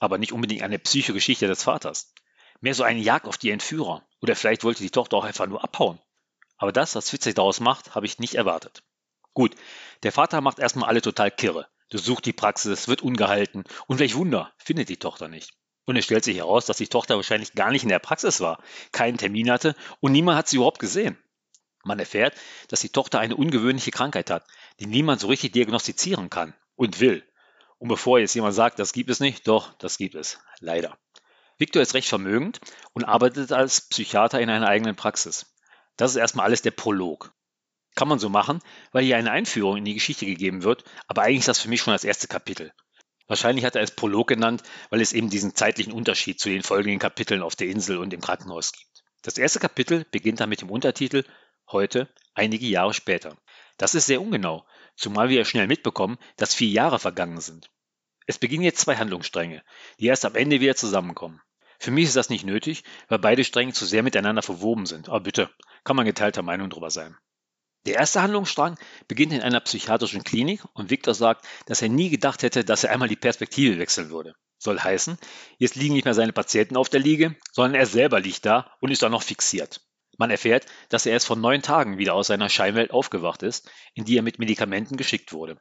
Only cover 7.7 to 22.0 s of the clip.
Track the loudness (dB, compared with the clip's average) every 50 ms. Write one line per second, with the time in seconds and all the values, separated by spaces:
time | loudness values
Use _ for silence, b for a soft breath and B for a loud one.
7.7 | 0 0 -2 -10 -8 -6 -6 -6 -6 -8 -8 -4 -2 0 0 0 0 -2 -4 -12
8.7 | -20 -20 -20 _ _ _ _ _ _ _ _ _ 0 2 2 2 0 B B B
9.7 | B B B B B B -4 0 2 2 2 2 2 0 0 0 0 0 0 -2
10.7 | 0 0 0 2 2 2 2 0 0 0 0 0 0 -2 -2 -2 -2 -4 -8 -12
11.7 | _ _ _ _ -10 -6 -2 -2 -2 -2 -2 -6 -4 0 0 0 0 0 -2 -4
12.7 | -4 -4 -2 -2 -2 0 0 -2 0 0 2 2 2 2 0 -2 -4 -8 -14 B
13.7 | B B B B 0 2 2 2 2 0 0 0 0 0 -2 -4 _ _ -6 -4
14.7 | -2 -2 -4 -6 -6 -8 -8 -10 -10 -10 -12 -14 -14 -16 -18 -20 -20 _ _ _
15.7 | _ _ _ -2 -2 0 0 2 2 2 2 0 -2 -2 0 2 2 2 2 0
16.7 | -2 -4 -2 -2 0 0 0 2 0 0 0 0 -2 -2 -4 -4 -2 0 0 2
17.7 | 2 0 2 2 2 2 0 -2 -4 -2 0 0 0 0 0 -2 -4 -6 B B
18.7 | B B B B B 0 0 0 0 -2 -2 -2 -2 0 2 2 2 4 2 0
19.7 | -2 B B B B B 2 4 4 6 6 4 4 2 2 2 2 2 4 2
20.7 | 2 0 -4 -4 -2 -2 -2 -2 -4 -8 _ _ _ _ _ _ _ _ _ _
21.7 | _ _ -8 -6 -6 -6